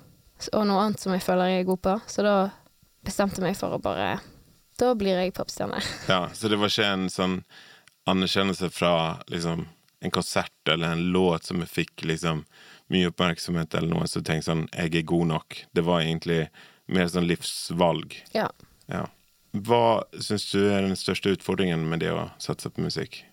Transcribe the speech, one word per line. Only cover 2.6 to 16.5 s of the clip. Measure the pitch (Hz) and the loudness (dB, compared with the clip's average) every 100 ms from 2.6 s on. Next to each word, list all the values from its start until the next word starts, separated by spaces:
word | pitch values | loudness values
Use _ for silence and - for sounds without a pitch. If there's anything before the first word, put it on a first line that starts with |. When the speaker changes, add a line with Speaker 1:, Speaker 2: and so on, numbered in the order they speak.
| _ _ _ _ | _ _ _ _
Speaker 1:
bestemte | - - 202 185 | -6 0 0 0
jeg | 185 | -2
meg | 196 | -2
for | - - | -2 -2
å | |
bare, | - 87 98 139 - - - _ _ - | -2 -2 -2 -4 -8 -20 -20 _ _ 0
«Da | 247 240 | 2 4
blir | 196 180 | 2 2
jeg | 180 - | 0 -4
popstjerne.» | - - - - - - | -8 -6 -6 -4 -6 -4
<laughs> | - | 0
Speaker 2:
Ja, | 92 82 | 2 0
så | - 110 | -2 0
det | 104 | 2
var | 104 | 2
ikke | - 104 | 2 2
en | 95 92 | 2 0
sånn | - 92 92 - - - - _ _ - | 0 0 0 -4 -18 -20 -20 _ _ 0
anerkjennelse | 92 92 - 98 90 87 | 2 2 2 0 0 -4
fra, | - 87 85 82 85 - | 0 2 4 2 -4 -8
liksom, | 87 82 82 - - _ _ | -4 -2 -2 -6 -12 _ _
en | 95 | -4
konsert | - 87 - 87 _ - | -2 0 -2 -2 _ 0
eller | 80 85 82 | 2 2 0
en | 87 | 2
låt | 92 92 82 - | 4 4 2 0
som | 87 | -6
jeg | 82 | -4
fikk, | - 87 - 80 | -4 -4 -4 -4
liksom, | 80 85 78 73 - - - - | -2 -2 -4 -6 -18 -20 -20 -2
mye | 92 90 | 2 2
oppmerksomhet | - 90 82 - 87 82 - | 2 0 0 -2 -2 -2 -2
eller | 82 | 0
noe, | 85 82 | 0 -2
så | - | -4
tenkte | - 80 | -2 -2
jeg | 78 | 0
sånn, | 82 78 | -2 -2
«Jeg | - 87 82 | -4 -2 0
er | 80 | 2
god | 85 85 | 2 2
nok.» | 80 - - - | 0 -6 -16 -6
Det | 92 85 | -2 2
var | 87 | 2
egentlig | 80 82 85 82 76 | 2 -2 0 -2 -2